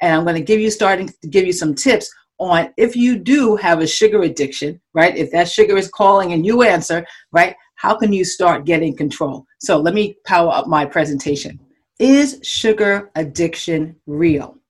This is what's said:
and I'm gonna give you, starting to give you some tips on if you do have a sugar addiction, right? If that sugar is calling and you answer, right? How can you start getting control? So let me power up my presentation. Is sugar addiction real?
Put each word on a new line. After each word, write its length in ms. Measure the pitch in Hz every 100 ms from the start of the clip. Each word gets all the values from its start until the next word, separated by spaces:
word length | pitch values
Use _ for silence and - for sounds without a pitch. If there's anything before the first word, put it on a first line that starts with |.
and 140 | 170
I'm 100 | 160
gonna 160 | 170 165
give 200 | 151 214
you, 100 | 220
starting 380 | 214 196 190 190
to 200 | - 160
give 160 | 190
you 80 | 185
some 220 | 180 160
tips 340 | 143 269 214 - - _ _
on 340 | 185 170 - -
if 180 | 240
you 220 | 240 240 233
do 400 | 180 285 240 208
have 240 | 185 165
a 60 | 160
sugar 360 | - 214 208
addiction, 580 | 170 - 139 - 147 170 _
right? 220 | 165 170 170
If 160 | 139
that 160 | 165 -
sugar 280 | - 214 196
is 120 | 185
calling 440 | - 196 196 185
and 140 | 170 180
you 160 | 240
answer, 420 | 233 175 160 170 170 - _
right? 240 | - 175 - _
How 220 | _ - 214
can 160 | 214
you 120 | 196
start 400 | 180 - 180 139
getting 320 | 143 160 160 135
control? 480 | 156 - 147 135 - _
So 180 | - 160
let 140 | 160
me 260 | 208 208 -
power 280 | - 180 170
up 160 | - -
my 180 | 156 143
presentation. 720 | 170 151 139 147 143 - 147 _ _ _ _
Is 400 | 254 277 285 -
sugar 680 | - - 220 214 208 202 202 -
addiction 800 | 156 139 165 165 - 160 156 - -
real? 500 | 147 170 143 - - _